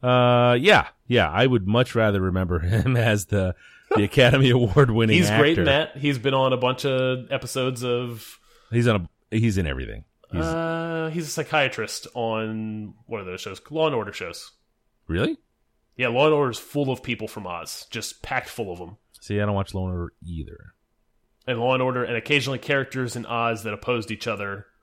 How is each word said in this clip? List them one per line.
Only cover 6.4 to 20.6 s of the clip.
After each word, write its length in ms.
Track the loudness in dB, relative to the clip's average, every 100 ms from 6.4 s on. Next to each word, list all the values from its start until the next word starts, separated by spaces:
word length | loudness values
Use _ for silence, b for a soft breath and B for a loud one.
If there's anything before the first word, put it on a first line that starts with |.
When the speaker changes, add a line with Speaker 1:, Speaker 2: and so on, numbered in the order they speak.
| 2
Speaker 2:
a 40 | 2
bunch 280 | 0 0 -2
of 460 | 0 0 -2 -4
episodes 520 | -8 -6 -2 -2 -2
of 560 | -2 -2 -4 -10 -16 -20 b b b
Speaker 1:
He's 160 | 2 4
on 220 | 2 -2 _ _
a, 40 | 0
he's 220 | 0 0
in 80 | -2
everything. 380 | -4 -8 -12 -18 _ _
He's 100 | -6 -4
Speaker 2:
Uh, 640 | -2 -4 -4 -6 -6 -6
he's 140 | -6 -8
a 40 |
psychiatrist 760 | -8 -2 0 0 -2 -8 -8 -12
on 800 | -6 -4 -2 -4 -6 -8 -8 -12 -16 _
one 120 | -10
of 60 | -8
those 160 | -10
shows, 180 | -10 -14 -10
Law 160 | -2 0
and 80 | 0
Order 180 | -4
shows. 380 | -8 -12 -12 -18 _ _ _ _ _ _
Speaker 1:
Really? 300 | -2 -2 -4 _ _ _ _ _ -6
Speaker 2:
Yeah, 120 | -2
Law 160 | 2 4
and 80 | 4
Order 160 | 2
is 80 | -2
full 320 | -8 -4 -2
of 100 | -4
people 240 | -4 -8 -8
from 180 | -12 -10
Oz, 400 | -10 -10 -14 -12
just 320 | -10 -10 -12
packed 260 | -6 -6 -6
full 220 | -10 -8
of 80 | -8
'em. 180 | -12 -16 _ _
Speaker 1:
See, 200 | -6 -2
I 40 | 0
don't 100 | -2
watch 180 | -2
Law 120 | -4 -6
and 60 | -6
Order 160 | -8 _ -12
either. 480 | -10 -10 -14